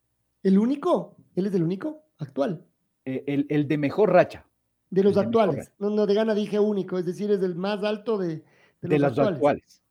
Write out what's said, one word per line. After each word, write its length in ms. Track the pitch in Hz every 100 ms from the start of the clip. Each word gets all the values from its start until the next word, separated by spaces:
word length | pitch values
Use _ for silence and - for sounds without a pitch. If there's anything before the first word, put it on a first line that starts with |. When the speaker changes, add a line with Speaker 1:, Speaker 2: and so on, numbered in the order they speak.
| _ _ _ _
Speaker 1:
¿El 160 | 196 190
único? 580 | 233 285 359 240 - - _ -
¿Él 120 | 196
es 60 | 180
el 80 |
único 400 | 160 190 311 302 _ _
actual? 480 | 151 - 262 160 - _ _ _ 131
Speaker 2:
Eh, 180 | 131 -
el, 200 | 143 143
el 180 | 147 143
de 100 | 151
mejor 340 | 143 185 202
racha. 340 | 175 147 - _ _ _ _ _
Speaker 1:
De 100 | 185
los 100 | 202
Speaker 2:
El 40 | 196
de 40 |
mejor 80 | 214
Speaker 1:
actuales. 380 | 226 196 139 -
Speaker 2:
racha. 80 | _
Speaker 1:
No, 100 | 202
no, 160 | 214 202
de 80 |
gana 220 | 202 226 208
dije 240 | 190 208
único, 400 | 208 202 180 180
es 60 | 170
decir, 260 | 165 208
es 100 | 202
el 140 | 185 180
más 280 | 190 208
alto 360 | 208 214 233 214
de, 80 | 175
de 160 | 156 - _ _ _
Speaker 2:
De 180 | 170 151
Speaker 1:
los 20 |
Speaker 2:
los 80 | 143
Speaker 1:
actuales. 260 | 117 202 147
Speaker 2:
actuales, 480 | 143 - - _ _